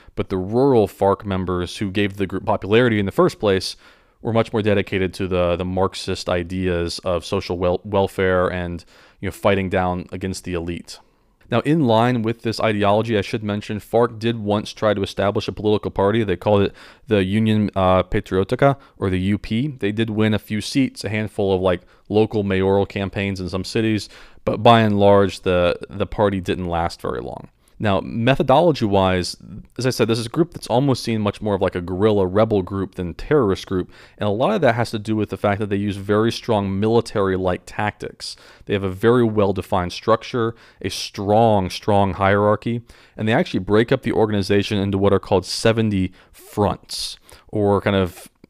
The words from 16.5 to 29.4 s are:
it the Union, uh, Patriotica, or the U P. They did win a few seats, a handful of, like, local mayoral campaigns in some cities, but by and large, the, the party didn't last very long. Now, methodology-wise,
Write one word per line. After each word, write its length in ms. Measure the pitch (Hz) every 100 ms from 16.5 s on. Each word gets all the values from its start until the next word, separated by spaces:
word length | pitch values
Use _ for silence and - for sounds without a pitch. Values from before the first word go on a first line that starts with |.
| 101
it 140 | 98 - - - -
the 160 | 104
Union, 480 | 95 107 110 107 101 95
uh, 280 | 92 92
Patriotica, 760 | - 107 - 92 98 127 139 135 - -
or 100 | 98
the 100 | 92
U 200 | 95 101
P. 300 | - 113 151
They 220 | 127 101
did 200 | 107 113
win 240 | 107 107 104
a 40 |
few 220 | - 107
seats, 420 | - 139 127 -
a 60 | 101
handful 420 | 107 107 - 98
of, 80 | 92
like, 220 | 92 90 - _ -
local 360 | 104 110 107
mayoral 420 | 98 95 95 98 98
campaigns 540 | 101 95 104 98 95
in 100 | 90
some 140 | 92
cities, 440 | 90 117 110 107 - - - - -
but 160 | 107
by 200 | 117 117
and 180 | 110 101
large, 420 | 101 101 98 -
the, 380 | 92 90 87 - -
the 160 | 98 95
party 340 | - 101 95
didn't 280 | 92 87 90
last 340 | 85 85 -
very 200 | - 60
long. 280 | 62 - - _ _ -
Now, 200 | 107 95
methodology-wise, 1300 | 64 117 120 135 135 143 175 143 107 98 95 92 85 -